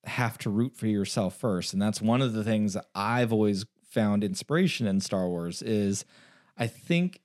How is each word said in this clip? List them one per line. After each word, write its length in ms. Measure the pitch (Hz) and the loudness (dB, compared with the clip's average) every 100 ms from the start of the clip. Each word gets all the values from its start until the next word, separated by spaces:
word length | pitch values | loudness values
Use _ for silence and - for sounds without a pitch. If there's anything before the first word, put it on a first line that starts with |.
| - | -6
have 320 | - 117 - | -2 -2 -2
to 100 | 113 | -2
root 260 | 104 127 - | 0 -2 -2
for 120 | 110 | -2
yourself 500 | 104 95 - 95 - | 0 0 -2 -2 -2
first. 360 | 120 90 92 | -2 -2 -2
And 80 | 95 | -2
that's 200 | 104 104 | -2 0
one 200 | 110 123 | 0 2
of 120 | 131 | 2
the 100 | 110 | 0
things 300 | 107 107 104 | 0 0 0
that 120 | 92 - | -2 -8
I've 380 | 98 104 123 120 | -4 0 0 2
always 340 | 110 104 101 104 _ _ | 4 2 2 -6 _ _
found 340 | - 107 104 | 0 2 2
inspiration 640 | 101 95 - 156 190 - 113 | 0 -4 -2 2 2 2 0
in 120 | 95 | 0
Star 280 | - 98 90 | 0 -2 0
Wars 340 | 87 85 - | -2 -4 -6
is 420 | 113 107 101 101 - - - - _ - | -2 0 0 -2 -6 -20 -20 -20 _ -6
I 100 | 117 | -6
think 540 | - - 170 180 - | -6 -2 0 0 -4